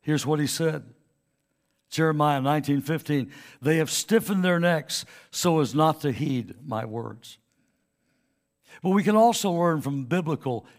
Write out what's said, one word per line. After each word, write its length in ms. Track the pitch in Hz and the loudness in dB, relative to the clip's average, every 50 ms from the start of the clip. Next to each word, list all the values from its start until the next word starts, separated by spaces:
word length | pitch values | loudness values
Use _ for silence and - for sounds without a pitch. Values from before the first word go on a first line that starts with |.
Here's 240 | _ 151 151 135 - | _ -2 -2 0 0
what 160 | 143 156 151 | 0 0 0
he 60 | 147 | 0
said. 480 | 131 - - 165 160 156 143 110 113 - _ _ _ _ _ _ _ _ _ _ _ _ _ _ _ _ _ _ _ | -2 -2 -2 -2 -2 -4 -4 -8 -14 -20 _ _ _ _ _ _ _ _ _ _ _ _ _ _ _ _ _ _ _
Jeremiah 500 | - 156 160 160 156 151 147 147 143 135 | -2 0 2 2 2 2 2 2 2 2
nineteen 400 | 131 139 151 151 143 143 143 139 | 2 0 0 0 0 0 0 0
fifteen, 500 | 135 147 165 147 - - 147 143 127 135 - - - - - - | 0 -2 -4 -4 -2 -2 -2 -2 -2 -4 -10 -16 -20 -20 -18 -4
"They 160 | - 151 160 | -2 0 2
have 140 | 160 156 156 | 2 0 -2
stiffened 520 | - - - - 220 226 220 - 202 190 180 | -4 -6 -2 0 2 2 2 0 0 0 2
their 160 | 185 175 170 | 2 2 2
necks 460 | 170 175 170 156 147 - - - - - - - - _ | 2 2 0 0 -2 -6 -8 -10 -10 -12 -18 -20 -20 _
so 300 | - - - 180 165 160 | -8 -2 2 2 4 4
as 140 | 143 107 117 | 2 2 2
not 260 | 151 156 160 151 - | 2 2 2 2 0
to 100 | - 143 | -2 -4
heed 440 | 117 98 147 - 135 123 107 90 - 107 147 | -4 -2 -4 -4 -4 -4 -6 -8 -12 -16 -12
my 220 | 151 110 110 120 | -8 -8 -6 -6
words." 500 | 110 107 117 117 113 107 117 - - - - _ _ _ _ _ _ _ _ _ _ _ _ _ _ _ _ _ _ _ _ _ _ _ _ _ _ - - - | -8 -8 -10 -10 -10 -12 -16 -18 -20 -20 -20 _ _ _ _ _ _ _ _ _ _ _ _ _ _ _ _ _ _ _ _ _ _ _ _ _ _ -14 -4 0
But 80 | 185 | 2
we 120 | 190 208 160 | 2 2 4
can 140 | 202 214 | 4 6
also 340 | 220 226 240 226 - - 196 | 6 6 6 4 2 -2 -2
learn 320 | 170 170 175 170 160 151 123 | 0 2 2 2 2 0 -2
from 240 | 139 139 139 131 | -4 -4 -4 -4
biblical 580 | 117 170 185 165 165 151 - - 135 123 110 - - - | -2 -2 -2 0 -2 -4 -4 -4 -6 -6 -6 -8 -14 -20